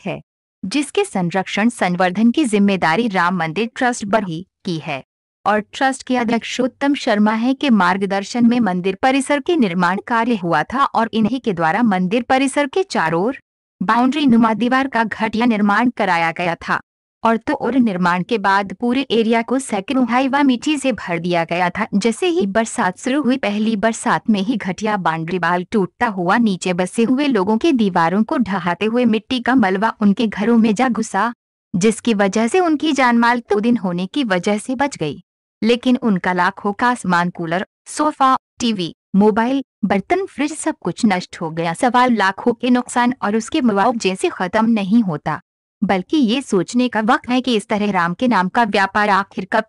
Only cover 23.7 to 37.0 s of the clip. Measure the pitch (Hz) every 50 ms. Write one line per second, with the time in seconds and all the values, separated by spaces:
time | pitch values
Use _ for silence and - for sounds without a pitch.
23.7 | 226 202 220 220 226 - - 247 180 160 - - 214 190 190 202 277 196 - 190
24.7 | 180 - 208 220 208 196 170 165 160 165 160 165 180 180 170 165 180 180 180 -
25.7 | - 220 180 175 _ - 240 233 196 190 175 175 202 247 233 214 190 170 - 185
26.7 | 180 175 180 175 - - 233 220 262 262 294 285 240 202 185 202 220 226 - 339
27.7 | 277 226 220 190 180 180 165 165 180 208 226 - 320 302 220 185 202 180 160 180
28.7 | 175 - 202 220 226 247 247 233 214 226 - - 262 254 240 240 254 269 214 185
29.7 | 190 190 208 226 - - 214 202 190 - 233 214 - 180 208 233 240 226 220 226
30.7 | 208 233 254 262 220 220 226 - - 190 214 240 240 _ _ _ _ _ _ _
31.7 | - 175 180 226 214 - - 233 220 196 202 196 190 214 226 233 - 381 359 330
32.7 | 311 269 302 320 277 277 262 240 240 233 240 240 240 240 - - 415 208 208 240
33.7 | 247 214 180 185 175 175 185 185 - 294 269 214 185 180 175 214 208 208 - -
34.7 | 262 240 285 285 - - 160 147 135 - - _ _ _ _ _ _ _ 208 220
35.7 | 240 240 - 254 247 247 - 233 196 175 - 185 180 180 180 190 - - - 208
36.7 | 202 - 240 240 247 -